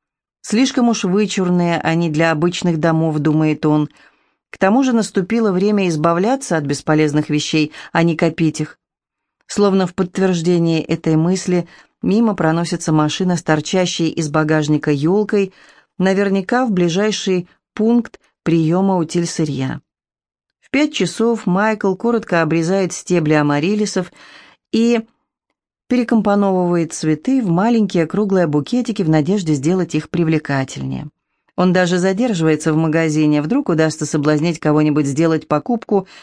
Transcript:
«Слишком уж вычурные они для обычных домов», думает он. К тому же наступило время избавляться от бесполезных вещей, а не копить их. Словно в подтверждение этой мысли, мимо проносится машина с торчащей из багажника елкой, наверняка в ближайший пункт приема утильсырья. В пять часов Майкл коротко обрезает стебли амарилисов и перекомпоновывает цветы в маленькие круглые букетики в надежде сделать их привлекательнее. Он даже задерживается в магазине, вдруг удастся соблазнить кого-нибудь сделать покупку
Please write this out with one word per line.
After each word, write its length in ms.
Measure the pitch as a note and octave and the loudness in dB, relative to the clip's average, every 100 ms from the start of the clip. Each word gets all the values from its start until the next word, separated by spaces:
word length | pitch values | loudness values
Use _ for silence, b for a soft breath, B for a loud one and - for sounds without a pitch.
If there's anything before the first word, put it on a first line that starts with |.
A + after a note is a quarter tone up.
| _ _ _ _ | _ _ _ _
«Слишком 480 | - G#3+ C4 - A#3+ | -4 0 0 2 0
уж 120 | A3 | 0
вычурные 760 | F#3 G3 G#3 - F3+ F3+ F3 E3 | 0 0 0 -2 0 2 0 0
они 280 | - E3 E3+ | -2 0 0
для 220 | D3 E3 | 0 0
обычных 480 | D3+ F3 - F3 D#3 | 0 -2 -2 -2 0
домов», 400 | E3 D#3+ E3 D3+ | 0 2 0 0
думает 460 | D3+ D3+ D#3 D3+ | 0 2 2 0
он. 240 | D3+ D3+ D3 b b b b b _ | 2 2 0 b b b b b _
К 80 | - | -2
тому 240 | F#3+ A#3+ | 2 2
же 100 | C4 | 2
наступило 580 | A#3 G#3 G3+ F3+ A#3 A3 | 0 0 -2 -2 0 0
время 380 | F#3 G#3 G#3 F#3 | 2 2 2 0
избавляться 680 | D3+ E3 E3+ G#3 C4+ - D#3+ | 0 0 2 0 -2 -2 -2
от 80 | |
бесполезных 640 | C#3+ C#3+ - D#3 D3+ D3+ D3+ | -2 -4 0 0 2 0 0
вещей, 420 | D3 - D#3+ D3+ B B | -2 0 0 -2 B B
а 120 | E3+ | 0
не 140 | E3+ D#3+ | 0 2
копить 440 | E3 D#3+ D#3+ D3 | 0 0 -2 -2
их. 180 | D#3 - _ _ _ _ _ _ - | -6 -12 _ _ _ _ _ _ -8
Словно 400 | - G3+ F#3+ F3+ | 0 2 2 0
в 80 | |
подтверждение 880 | - F3+ - F#3 F3 E3 F3 E3 D#3+ | -2 -4 -2 0 0 2 2 2 0
этой 340 | - E3 E3 D#3 | -2 -2 0 2
мысли, 500 | E3+ F#3 - F3+ E3+ B B _ | 2 0 0 -2 -4 B B _
мимо 320 | - G3+ A#3 | 0 2 2
проносится 580 | F#3+ D#3+ E3 E3+ E3+ - | 0 0 0 -2 -4 0
машина 440 | D#3 D3+ - F#3 F3 | 0 0 0 -2 -2
с 60 | |
торчащей 640 | - D#3 C#3+ F#3+ F3 - D#3+ | 0 -2 0 0 0 -2 -4
из 200 | - D#3 | -2 -2
багажника 640 | D#3 D#3 D#3 D3+ D3+ D#3 | -2 0 0 2 0 0
елкой, 600 | D3 D#3 G3+ G#3 G#3 F#3+ b b b b - | 0 2 0 0 -2 -2 b b b b -2
наверняка 640 | F#3 F#3+ G3+ G3 F#3 A#3+ | 0 2 0 -2 0 -2
в 60 | B3+ | 0
ближайший 800 | F3+ F3 E3+ G#3+ G3+ G3 F#3 F3+ b _ | 0 0 0 -2 -2 -2 -2 -4 b _
пункт 460 | - A3 A#3+ A3+ - _ _ | -2 0 2 -2 -10 _ _
приема 540 | - E3 D#3 F3 G3 F#3 | 0 2 2 2 2 0
утильсырья. 800 | D#3+ F3 E3+ - D3+ C3+ C3 B2 - _ _ _ _ _ _ _ | -2 -4 -4 -4 -4 -4 -6 -8 -14 _ _ _ _ _ _ _
В 100 | _ | _
пять 240 | C4+ D4+ | -2 0
часов 520 | - E3+ - A3+ A3+ - | 0 -4 0 0 0 0
Майкл 500 | F3+ G#3+ G#3+ G3 F#3+ | 0 0 0 -2 -2
коротко 460 | A#3 A#3 - E3+ | -2 -2 0 0
обрезает 500 | D#3 E3 E3 G3 F#3 | 0 0 0 0 -2
стебли 400 | - - F3 D3+ | -6 -2 0 2
амарилисов 800 | D3+ D3 C#3+ E3+ G#3 G#3 F#3+ F3+ B B B B B _ | 2 2 0 0 -2 -2 -4 -6 B B B B B _
и 340 | A3 A#3 A#3 A3 _ _ _ _ _ _ _ - | 0 2 0 -2 _ _ _ _ _ _ _ -2
перекомпоновывает 1040 | B3 A#3 A3+ G3+ G3+ G3+ F#3 F3 F3 E3 | -2 2 2 2 2 2 2 2 0 -2
цветы 500 | - D#3 D#3 B3+ C4+ | -4 -2 -2 0 0
в 60 | G#3 | 2
маленькие 580 | E3 A3 A#3 G3+ F#3 D#3+ | 2 2 2 2 0 0
круглые 400 | F#3+ G#3 F#3+ E3+ | -2 0 2 2
букетики 560 | D3 C#3 B3 A#3+ G3+ | 0 0 -2 -2 -2
в 60 | D#3+ | 0
надежде 460 | D#3 D3 G#3 D#3+ | 2 2 -2 0
сделать 400 | D3 C#3+ F#3 F3 | 0 0 -2 -2
их 160 | D#3 - | -4 -4
привлекательнее. 960 | F3 D#3+ D#3+ - C#3 C3 C#3 C3+ C3 D3 - _ _ _ - | -2 0 -2 -2 -4 -4 -8 -8 -8 -12 -18 _ _ _ -2
Он 160 | F#3 | 2
даже 260 | F3+ F3+ F3+ | 2 2 0
задерживается 720 | F#3+ F#3+ B3+ F3+ D#3+ D3+ D#3+ | 0 0 -2 0 0 0 0
в 40 | D#3 | 0
магазине, 640 | D#3+ D#3+ D#3+ D3+ D3+ D3 | 0 0 0 2 2 2
вдруг 260 | D3+ C4 - | 0 -2 0
удастся 380 | D#3+ D#3+ - D3+ | 0 0 -2 -4
соблазнить 540 | D#3 D3 D3+ E3+ D#3+ | -2 0 2 0 -2
кого-нибудь 460 | D#3 D3+ D3+ D3 C#3 | 0 2 2 2 0
сделать 420 | C#3 E3 D#3+ - | 0 0 0 -2
покупку 580 | D3+ - A#3 - G3+ F#3 B | -4 -2 -4 -2 -2 -2 B